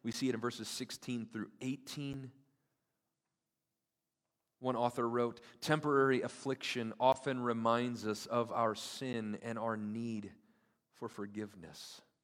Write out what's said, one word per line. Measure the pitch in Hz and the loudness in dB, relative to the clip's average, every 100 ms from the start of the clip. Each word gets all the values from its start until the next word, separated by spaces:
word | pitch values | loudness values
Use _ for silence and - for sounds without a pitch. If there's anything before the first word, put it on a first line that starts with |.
We | 117 | -4
see | 110 131 | 0 0
it | |
in | 113 | 2
verses | 120 113 107 | 0 -4 -8
sixteen | - 127 - - 120 110 | -6 -6 -8 -4 -4 -4
through | 110 101 - | -6 -6 -6
eighteen. | 131 139 - - 143 139 131 - _ _ _ _ _ _ _ _ _ _ _ _ _ _ _ _ _ _ _ _ _ _ | -4 -4 -6 -6 -4 -6 -10 -16 _ _ _ _ _ _ _ _ _ _ _ _ _ _ _ _ _ _ _ _ _ _
One | 127 120 | 0 2
author | 120 120 120 | 2 2 2
wrote, | 120 120 - - - | 4 2 0 -18 -8
"Temporary | - 151 147 139 135 127 | 2 2 6 6 6 4
affliction | 120 - 135 131 - 127 113 - | 2 -4 -4 -2 -2 -2 -2 4
often | 127 135 143 127 | 4 4 2 0
reminds | 123 113 113 117 123 120 107 | 2 2 4 4 4 0 -2
us | 104 - | -2 0
of | 120 117 | 0 2
our | - 117 107 | 2 2 2
sin | - - 131 120 107 104 | -6 -6 -4 -2 -2 -4
and | 117 113 | -4 -4
our | 113 110 | -2 -2
need | 104 113 117 110 101 - _ _ _ _ _ | -2 -4 -4 -4 -6 -14 _ _ _ _ _
for | _ 113 | _ -10
forgiveness." | - 104 104 104 104 80 76 - - _ _ | -6 -6 -6 -8 -10 -14 -14 -14 -16 _ _